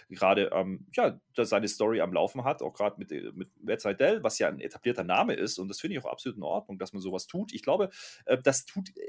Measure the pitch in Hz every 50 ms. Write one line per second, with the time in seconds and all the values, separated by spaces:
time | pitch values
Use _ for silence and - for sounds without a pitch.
0 | - - - - 101 95 98 104 98 - - 95 95 95 95 - - - - -
1 | 240 151 90 - _ _ - - 117 104 - 101 110 101 - - 110 110 113 107
2 | 82 90 90 85 87 - - 135 120 135 135 - 62 - - - 104 104 - -
3 | 98 - 78 64 - - - 92 95 - _ _ - - 107 - - 107 101 -
4 | 131 165 214 220 143 110 - - 110 80 - 69 - - - - - 120 120 -
5 | 101 87 90 104 196 240 - - 90 110 - - 95 98 98 - - 170 202 139
6 | - - - - - 131 117 107 87 71 82 104 - - 98 95 95 - - 98
7 | 92 95 92 92 - - - 180 214 214 - 110 - - 151 196 202 185 - -
8 | - - - - - - 120 131 131 139 135 - - - - 196 190 - - -
9 | -